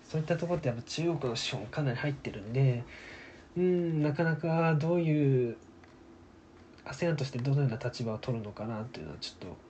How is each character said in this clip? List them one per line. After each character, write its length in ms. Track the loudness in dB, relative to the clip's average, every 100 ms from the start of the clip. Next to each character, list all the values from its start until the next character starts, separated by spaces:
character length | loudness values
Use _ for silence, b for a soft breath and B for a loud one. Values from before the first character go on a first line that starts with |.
そ 140 | -4 -4
う 20 |
い 40 |
っ 20 | 0
た 100 | 0
と 100 | 0
こ 80 |
ろ 40 | 0
っ 40 |
て 60 | 0
や 60 |
っ 20 | -2
ぱ 60 |
中 200 | -6 -2 0 0
国 140 | -2
の 40 |
資 220 | -2 -4 -6
本 100 | -4
か 160 | -2
な 80 | 0
り 60 | 0
入 140 | -2
っ 20 |
て 160 | -4 -8
る 120 | -8
ん 100 | -4
で、 320 | 4 4 4 -4 B B B B B B 0
う 40 |
ん、 420 | 2 4 2 2
な 100 | 2
か 120 | 2
な 120 | 2 2
か 380 | 2 2 4
ど 220 | 4 4 2
う 40 |
い 500 | 4 4 6 4 2
う、 60 | -2 -14 -20 -20 -20 -20 -20 -20 -20 -20 -20 -20 -18
ア 80 | -12
セ 160 | -2 0
ア 40 |
ン 40 | 0
と 80 |
し 60 | -2
て 80 | -2
ど 160 | 2
の 80 | 4
よ 40 | 2
う 40 |
な 80 | 0
立 220 | -4 -4
場 100 | -4
を 40 | -4
取 180 | -2 -4
る 80 |
の 80 | -4
か 140 | -8 -6
な 160 | -6
っ 20 | -8
て 140 | -10
い 40 |
う 20 | -10
の 60 |
は 60 | -10
ち 160 | -12 -12
ょ 40 | -14
っ 20 |
と 80 | -14